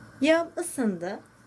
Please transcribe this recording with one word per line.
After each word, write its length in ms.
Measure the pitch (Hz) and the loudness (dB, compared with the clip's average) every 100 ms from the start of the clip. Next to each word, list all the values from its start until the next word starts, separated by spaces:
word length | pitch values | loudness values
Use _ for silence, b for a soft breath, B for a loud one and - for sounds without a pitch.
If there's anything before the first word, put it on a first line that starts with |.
| B - | B 0
Yağım 280 | 277 330 339 - | 4 4 2 -6
ısındı. 640 | 339 - 220 175 170 214 - - | -6 -2 -2 -2 -6 -8 -14 -20